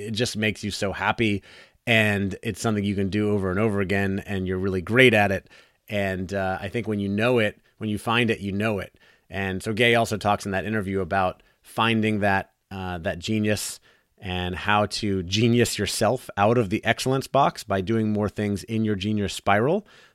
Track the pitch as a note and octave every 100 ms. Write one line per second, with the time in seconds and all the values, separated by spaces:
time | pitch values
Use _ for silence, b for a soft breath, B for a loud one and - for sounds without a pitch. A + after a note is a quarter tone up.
0 | G#2 G#2+ A#2+ G#2 G#2+ G#2 G#2 - G2+ -
1 | G2 - - G3+ B B B B - A2+
2 | G#2+ G2+ G2 F#2+ A#2+ F#2+ A#2 G#2 G2+ G2
3 | G2 G#2 G#2 G#2 F#2 F#2 A2 G2+ F#2 G2
4 | G2 G2 - G2 F#2 F#2 F#2+ F#2 E2+ A#2
5 | B2+ G#2+ G2+ F#2 - b b b - G#2
6 | G2 F#2+ F2+ G2 F#2+ F#2 F#2+ A#2 G#2+ G#2
7 | G2+ G2+ A#2 B2 G#2 - _ - A2 G#2
8 | - A#2 A#2 A2 G2 G2 A2 G2+ E2+ _
9 | b b b F#2+ F#2+ F#2+ A2+ G#2+ A#2+ A#2
10 | A2 G#2 G#2 G#2 G#2 F#2+ F#2 A2 F#2+ F#2+
11 | F2 G2 F#2 - _ _ - - A2+ A2+
12 | A2 G#2+ G2+ G2 - _ - G2 F#2 F2
13 | F#2 F2 F2 A2 G#2+ G#2 - - b b
14 | b b F#2+ F2+ F2+ F2+ G#2 G#2+ G#2 -
15 | G#2+ F#2+ F2 G2+ A#2 A#2+ A2 - F#2+ -
16 | A2 B2+ - - G#2 A#2+ G2+ G#2+ A2 A#2
17 | C3+ C3+ - C3 D#3+ - - G2 F#2 A2+
18 | G#2+ G#2 G#2 - G#2 G2 - A2 A2 G2+
19 | G#2 G#2+ F#2+ - - G2+ B2+ G3 - B
20 | B